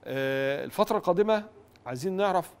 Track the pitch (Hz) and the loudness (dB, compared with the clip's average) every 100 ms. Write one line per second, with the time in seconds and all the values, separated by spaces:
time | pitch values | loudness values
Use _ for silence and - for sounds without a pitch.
0 | - 131 135 135 135 143 135 - 214 214 | -6 -4 -2 0 0 -2 -6 -2 0 0
1 | - 175 208 214 214 - - - - 127 | 2 2 4 2 0 -18 -20 -18 -10 -6
2 | 165 185 202 185 160 - | -4 0 2 2 -2 -12